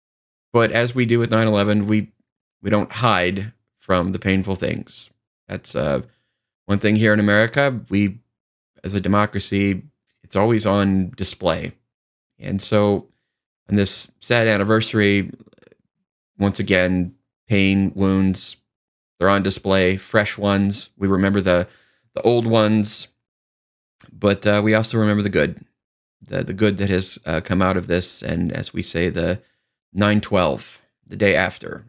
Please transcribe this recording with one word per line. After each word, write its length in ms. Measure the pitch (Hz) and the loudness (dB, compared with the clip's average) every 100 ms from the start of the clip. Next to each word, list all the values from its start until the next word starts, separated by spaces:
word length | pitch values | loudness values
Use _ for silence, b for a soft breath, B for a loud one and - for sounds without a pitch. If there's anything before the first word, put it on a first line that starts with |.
| _ _ _ _ _ | _ _ _ _ _
but 200 | 120 113 | 0 2
as 220 | 113 120 | 0 -2
we 120 | 127 117 | -2 0
do 140 | 117 | 2
with 120 | 117 | 2
nine 160 | 110 110 | 2 2
eleven, 400 | 104 104 104 101 | 2 2 0 2
we, 240 | 107 - _ _ _ _ _ | 0 -2 _ _ _ _ _
we 80 | 101 | -2
don't 220 | 104 - | -2 -2
hide 640 | 107 120 92 90 98 107 _ _ _ | -2 0 2 0 -2 -8 _ _ _
from 340 | - 90 90 | -2 0 0
the 80 | 92 | -2
painful 360 | 98 95 95 92 | 0 0 -2 -4
things. 540 | - - - - - _ _ _ - | -4 -6 -10 -18 -20 _ _ _ -14
That's, 260 | 98 - | -12 -8
uh, 280 | - 73 67 - _ _ _ _ _ - | -4 -2 -4 -6 _ _ _ _ _ -4
one 140 | 101 | 0
thing 160 | 107 107 | 2 2
here 180 | 110 | 4
in 60 | 104 | 2
America. 600 | 104 104 117 143 139 117 - | 4 2 2 2 0 -2 -4
We, 300 | 101 101 104 _ _ _ _ _ _ | 0 0 -4 _ _ _ _ _ _
as 100 | 92 | -6
a 60 | 98 | -4
democracy, 840 | 90 104 104 98 - 101 98 92 - _ _ _ | 0 2 2 -2 -2 0 0 -2 -8 _ _ _
it's 140 | - 98 | -6 0
always 300 | 110 113 101 | 2 2 2
on 460 | 101 98 95 87 | 2 2 0 -2
display. 600 | - 95 - 90 82 - - _ _ _ _ _ _ | -6 -10 -2 -2 -2 -6 -14 _ _ _ _ _ _
And 220 | 98 98 | -8 -8
so 460 | - 107 104 104 - _ _ _ _ _ - | -2 0 2 0 -4 _ _ _ _ _ -2
on 60 | 101 | 0
this 320 | 98 - - _ | 0 -4 -12 _
sad 280 | - 120 110 | -2 0 2
anniversary, 840 | 104 101 113 113 110 101 101 92 - - _ _ _ _ _ _ _ _ - | 2 2 2 2 2 2 2 -2 -10 -20 _ _ _ _ _ _ _ _ -2
once 220 | 101 98 | -2 0
again, 560 | 98 92 90 90 90 - _ _ - | 0 2 2 0 -2 -8 _ _ -2
pain, 440 | 101 95 98 95 95 | 2 4 2 0 0
wounds, 640 | 95 95 95 92 - - _ _ _ _ _ - | 0 2 2 0 -8 -16 _ _ _ _ _ -2
they're 120 | 92 | 2
on 140 | 98 | 2
display, 540 | 95 - 98 95 92 95 | 0 -4 0 2 2 0
fresh 400 | - 110 104 - | -2 0 0 -2
ones. 540 | 101 98 98 101 - - | 0 0 0 -4 -12 -6
We 120 | 98 | 0
remember 340 | 95 98 101 | 2 2 0
the, 260 | 92 87 92 b b b b | 2 0 0 b b b b
the 80 | - | 0
old 260 | 117 120 113 | 2 2 2
ones, 600 | 113 107 107 104 - - _ _ _ _ _ _ _ _ _ - | 2 4 2 0 -6 -12 _ _ _ _ _ _ _ _ _ -20
but, 360 | - 101 98 104 | -2 0 2 2
uh, 140 | 104 | 2
we 100 | 107 | 2
also 240 | 110 113 113 | 0 0 0
remember 240 | 107 104 | 0 0
the 80 | 101 | 0
good, 360 | 92 73 - - _ _ _ _ _ - | 0 -2 -4 -20 _ _ _ _ _ -8
the, 180 | 92 | -8
the 100 | 87 | -6
good 240 | 95 107 95 | 0 0 0
that 120 | 98 | 0
has, 300 | 92 92 - - | -2 -4 -12 -4
uh, 160 | 80 | -4
come 200 | - 92 | -2 0
out 140 | 92 92 | 0 0
of 120 | 87 | -2
this. 360 | 87 - - | -4 -4 -10
And 280 | - 85 87 | -6 -4 -4
as 200 | 85 - | -6 -8
we 80 | 95 | -8
say, 280 | - 85 87 | -6 -4 -2
the 320 | 85 87 98 _ _ _ _ _ | -2 -4 -4 _ _ _ _ _
nine 300 | 98 104 104 | -2 2 0
twelve, 580 | - 98 80 58 - - _ _ _ | 0 0 0 -2 -10 -20 _ _ _
the 100 | - | -2
day 180 | 101 85 | 2 2
after, 480 | 92 - - - | 0 -6 -14 -16